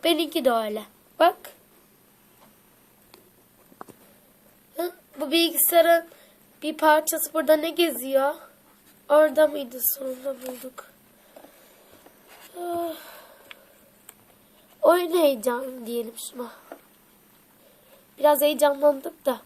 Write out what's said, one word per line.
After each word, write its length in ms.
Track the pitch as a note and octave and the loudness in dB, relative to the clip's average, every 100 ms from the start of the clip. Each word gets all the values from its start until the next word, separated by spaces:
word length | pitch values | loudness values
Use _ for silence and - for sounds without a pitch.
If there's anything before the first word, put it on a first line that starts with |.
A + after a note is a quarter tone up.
Benimki 400 | D#4+ D#4+ D#4+ E4 | 0 0 0 0
de 60 | B3+ | 0
öyle. 320 | A#3 A3 G#3+ G#3 _ _ - | 0 -2 -8 -12 _ _ 2
Bak. 180 | E4 - - - _ _ _ _ _ _ _ _ _ _ _ _ _ _ _ - _ _ _ _ _ _ - - _ _ _ _ _ _ _ - | 4 4 -16 -20 _ _ _ _ _ _ _ _ _ _ _ _ _ _ _ -20 _ _ _ _ _ _ -20 -20 _ _ _ _ _ _ _ -8
Hı? 160 | F4 - _ - | -8 -10 _ -10
Bu 100 | C#4+ | -2
bilgisayarın 760 | E4 E4 - - E4+ E4 E4+ E4 - - _ _ _ | 0 0 0 2 4 4 2 0 -20 -20 _ _ _
bir 140 | D4+ D4+ | -10 0
parçası 580 | D#4 D4+ D#4 D#4+ - | 4 4 2 -6 -4
burada 220 | D#4+ C#4 D#4 | -4 2 2
ne 140 | D#4+ | 2
geziyor? 640 | D#4+ E4+ A#3 C4 C4+ C#4 D#4+ - _ _ _ _ _ - | 0 -2 -2 -2 0 0 -4 -16 _ _ _ _ _ 2
Orada 380 | D4 D#4 C#4 D4+ | 4 4 4 2
mıydı? 340 | D4 B3+ B3+ | 0 -10 -6
Sonunda 540 | - C#4 C4+ B3+ C4+ B3+ | -6 -4 -8 -8 -10 -10
bulduk. 480 | B3+ B3 B3+ - - _ _ _ _ - - _ - _ _ - - _ _ - - F4 | -12 -14 -16 -18 -20 _ _ _ _ -20 -20 _ -20 _ _ -20 -20 _ _ -20 -18 -10
Ah. 340 | F4 E4+ E4+ D#4+ - - - - - - _ _ _ _ - _ _ _ _ _ _ _ | -6 -6 -6 -10 -16 -20 -20 -20 -20 -20 _ _ _ _ -20 _ _ _ _ _ _ _
Oyun 360 | A4 F4 F4 F4 | 4 4 2 2
heyecanı 680 | D4+ C4 B3 A#3+ C4 B3+ A3+ | 2 0 -4 -4 -8 -12 -10
diyelim 280 | A#3+ A3+ - - | -8 -8 -14 -16
şuna. 200 | B3+ A#3 - - - _ _ _ _ _ _ _ _ _ _ _ - _ - | -14 -14 -16 -20 -20 _ _ _ _ _ _ _ _ _ _ _ -20 _ -2
Biraz 220 | C#4+ D4 | 2 2
heyecanlandık 840 | D4 C#4+ D4 C#4 D4 C4+ E4+ - - | 2 2 0 4 2 2 -6 -6 -6
da 140 | A#3 | -6